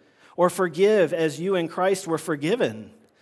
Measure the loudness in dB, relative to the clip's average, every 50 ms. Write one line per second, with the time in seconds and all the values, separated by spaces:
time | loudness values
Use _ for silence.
0 | _ _ _ _ -20 -8 -2 2 2 2 2 0 -2 -2 2 2 4 4 4 4
1 | 2 2 0 0 -2 -2 -2 -4 -2 -2 0 0 -2 -2 -2 0 0 0 0 0
2 | -2 -4 -4 -4 -2 -4 -4 -2 -2 -2 0 0 0 -2 -2 -6 -14 -16 -20 -20
3 | _ _ _ _